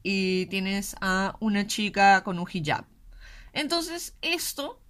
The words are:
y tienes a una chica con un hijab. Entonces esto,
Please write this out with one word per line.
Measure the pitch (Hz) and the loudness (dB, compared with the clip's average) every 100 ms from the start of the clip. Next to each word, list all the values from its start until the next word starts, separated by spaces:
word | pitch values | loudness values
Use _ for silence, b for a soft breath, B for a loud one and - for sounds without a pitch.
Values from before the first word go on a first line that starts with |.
y | 185 196 185 185 180 | -2 0 2 2 0
tienes | 190 190 196 196 - | -2 -2 -2 -4 -4
a | 190 185 196 - | 0 2 0 -2
una | 220 202 202 | 0 0 0
chica | - 208 202 196 190 | -2 0 6 8 8
con | 196 175 | 4 -4
un | 180 | -4
hijab. | 185 147 - - - - B B B B | -4 0 -2 -4 -20 -20 B B B B
Entonces | - 294 339 330 339 - - | -6 -2 -2 -2 -6 -10 -8
esto, | 320 339 - - 285 494 - | -4 -2 -4 -6 -8 -10 -16